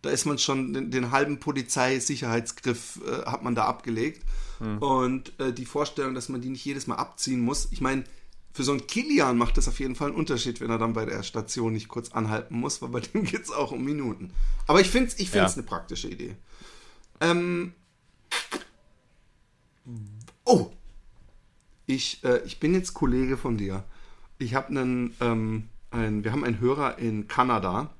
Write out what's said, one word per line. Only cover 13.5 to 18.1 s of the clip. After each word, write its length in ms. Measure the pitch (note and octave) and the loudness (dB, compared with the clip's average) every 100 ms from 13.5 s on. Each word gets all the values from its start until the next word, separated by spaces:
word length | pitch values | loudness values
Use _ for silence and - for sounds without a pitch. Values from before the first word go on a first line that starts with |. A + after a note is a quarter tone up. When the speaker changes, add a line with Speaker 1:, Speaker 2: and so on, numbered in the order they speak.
Speaker 1:
auch 220 | A2+ C3+ | -2 -2
um 100 | B2+ | -2
Minuten. 480 | C3+ D3+ B2+ G2 F#2 - - - - | -2 -2 -2 -4 -4 2 4 4 6
Aber 140 | E3 | 6
ich 80 | F#3 | 8
find's, 240 | B3 B3 - | 4 2 -2
ich 120 | F#3+ | 0
find's 220 | G3+ F#3+ | 4 4
Speaker 2:
Ja. 40 | F3+ | 2
Speaker 1:
eine 60 | - | -4
praktische 420 | - - - - | -6 -6 -8 -8
Idee. 280 | F2+ - G#2 - - - - - - - - | -8 -10 -12 -18 -20 -20 -20 -20 -20 -20 0
Ähm, 520 | E3 F3 F3 F3 F3 - _ _ _ | 2 2 2 -2 -4 -10 _ _ _